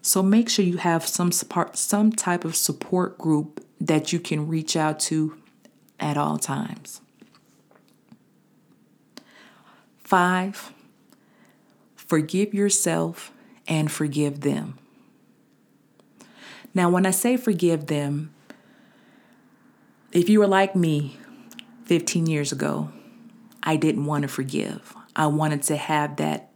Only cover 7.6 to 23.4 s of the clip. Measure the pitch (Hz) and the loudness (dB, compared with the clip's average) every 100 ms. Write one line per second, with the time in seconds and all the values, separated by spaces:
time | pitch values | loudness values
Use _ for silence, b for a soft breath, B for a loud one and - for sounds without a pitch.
7.6 | _ _ _ _ _ - _ _ _ _ | _ _ _ _ _ -20 _ _ _ _
8.6 | _ _ _ _ _ - B B B B | _ _ _ _ _ -20 B B B B
9.6 | B B B _ - 185 180 185 190 196 | B B B _ 0 2 4 2 -2 -8
10.6 | - b b b b b b b b b | -18 b b b b b b b b b
11.6 | b b b - - 160 151 185 208 208 | b b b -20 -2 0 0 -2 0 0
12.6 | 202 202 175 165 165 170 - B B B | 0 0 0 0 -2 -6 -18 B B B
13.6 | - 160 151 - 151 143 147 143 143 143 | -4 -2 -2 -2 -4 0 -2 0 -2 -2
14.6 | 151 135 _ _ _ _ _ _ _ _ | -6 -14 _ _ _ _ _ _ _ _
15.6 | _ _ _ _ _ _ B B B B | _ _ _ _ _ _ B B B B
16.6 | B 185 175 180 190 190 240 254 247 180 | B 2 4 4 2 2 2 2 2 2
17.6 | 175 165 151 147 143 147 156 - B B | 2 2 0 -2 -2 -4 -6 -14 B B
18.6 | B B B B B B B B B _ | B B B B B B B B B _
19.6 | _ _ _ _ _ 170 175 214 202 190 | _ _ _ _ _ 2 6 6 6 4
20.6 | 196 190 165 147 143 B B B B - | 4 2 2 0 -4 B B B B -20
21.6 | - - - 170 165 175 160 151 143 139 | -20 -20 0 0 2 -2 0 0 -2 -4
22.6 | 147 147 151 B B B B - | -4 -4 -6 B B B B -20